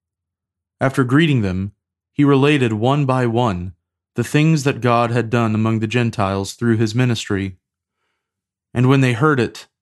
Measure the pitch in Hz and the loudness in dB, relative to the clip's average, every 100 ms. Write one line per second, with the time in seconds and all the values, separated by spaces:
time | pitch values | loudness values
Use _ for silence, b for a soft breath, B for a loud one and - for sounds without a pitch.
0 | _ _ _ _ _ _ _ _ 131 139 | _ _ _ _ _ _ _ _ -2 0
1 | 123 139 165 131 98 92 101 - _ _ | 2 2 2 0 -2 -4 -6 -12 _ _
2 | _ - 143 139 143 151 120 107 120 147 | _ 0 2 4 4 2 0 0 0 0
3 | 135 127 120 113 123 90 90 - _ _ | 0 0 0 0 -2 -2 -8 -14 _ _
4 | _ - 117 147 156 156 139 113 123 117 | _ -6 -2 0 2 2 0 -2 0 0
5 | 117 120 113 120 113 107 110 113 110 120 | 0 -2 -2 -2 0 0 0 -2 -2 -2
6 | 117 110 95 98 95 - 120 110 110 117 | -2 -2 -2 -2 -6 -4 0 0 0 0
7 | 127 113 - 98 98 90 _ _ _ _ | 0 -2 -4 -4 -6 -10 _ _ _ _
8 | _ _ _ _ _ _ _ 123 127 139 | _ _ _ _ _ _ _ 0 4 4
9 | 127 113 156 135 110 - - _ | 2 2 2 2 -2 -6 -20 _